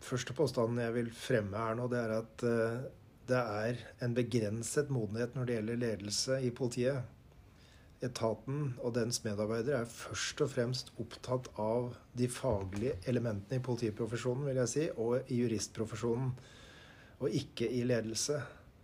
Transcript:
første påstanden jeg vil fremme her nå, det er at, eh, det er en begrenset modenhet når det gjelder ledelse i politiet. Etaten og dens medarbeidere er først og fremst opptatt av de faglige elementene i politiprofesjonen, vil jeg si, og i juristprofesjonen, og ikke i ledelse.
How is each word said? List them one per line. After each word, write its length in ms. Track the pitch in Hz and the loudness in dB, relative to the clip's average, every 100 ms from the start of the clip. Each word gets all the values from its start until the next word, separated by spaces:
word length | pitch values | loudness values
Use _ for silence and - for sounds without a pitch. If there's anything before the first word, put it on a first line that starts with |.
første 320 | - 127 - | -4 -4 -2
påstanden 480 | 131 143 - 113 120 | 0 2 2 2 2
jeg 140 | 117 120 | 0 0
vil 160 | 117 | -2
fremme 460 | - - 120 101 101 | -4 2 2 2 0
her 180 | 113 113 | -2 0
nå, 100 | 123 | 0
det 140 | 123 | 0
er 140 | 113 110 | 0 0
at, 260 | 113 - | -2 -2
eh, 360 | 120 117 113 120 135 - - - - | 2 4 2 0 -6 -12 -20 -8 0
det 180 | 127 120 104 | 2 2 0
er 180 | 113 120 - - | -2 -2 -6 -4
en 140 | 120 120 | 0 2
begrenset 720 | 113 123 104 113 113 - 135 | 2 2 2 -2 0 0 2
modenhet 460 | 131 104 113 120 135 | 2 0 -2 -2 -2
når 100 | 123 | -2
det 140 | 117 | 0
gjelder 180 | 107 117 | 0 0
ledelse 640 | 120 98 104 101 - 135 | 0 -2 -2 -2 0 2
i 80 | 123 | 0
politiet. 540 | 120 123 123 123 139 - - - - - - - - - - | 0 -2 2 2 0 -4 -12 -20 -20 -20 -20 -20 -20 -20 -6
Etaten 800 | 127 - 113 107 - 143 143 123 | -6 0 0 0 -2 -2 -2 -2
og 100 | 123 | 0
dens 300 | 117 113 117 | 2 2 0
medarbeidere 560 | 110 101 107 113 117 135 | -2 0 0 2 2 0
er 40 | 117 | 0
først 560 | - - - - - | -6 -8 -4 -4 0
og 100 | 139 | 0
fremst 400 | 127 120 127 - - | 2 0 0 -6 -8
opptatt 480 | 107 - - 127 127 - | -10 -8 -2 -2 -2 -2
av 400 | 107 120 123 120 - | 0 2 0 -6 -8
de 160 | 120 123 | 0 0
faglige 640 | - 131 101 95 101 120 95 - | 2 0 2 0 -2 -2 -2 0
elementene 500 | 123 117 101 98 131 | 2 2 -2 -2 -2
i 60 | 127 | 0
politiprofesjonen, 800 | 117 110 104 113 113 127 123 143 | 0 0 0 -2 -2 0 0 0
vil 140 | 131 | 2
jeg 80 | 120 | 2
si, 140 | 147 160 | 2 0
og 400 | - 113 123 127 | 0 2 2 2
i 80 | 123 | 2
juristprofesjonen, 920 | 120 107 - - 110 107 120 117 131 131 - - - - - - - - | 2 2 -2 -4 -4 -2 0 2 0 -4 -10 -20 -20 -20 -20 -20 -18 -4
og 180 | 135 | 0
ikke 320 | 190 - - 117 | 0 -2 -2 0
i 140 | 123 | 2
ledelse. 540 | 123 117 110 110 - 147 - - - - | 4 2 2 0 0 -2 -4 -14 -20 -20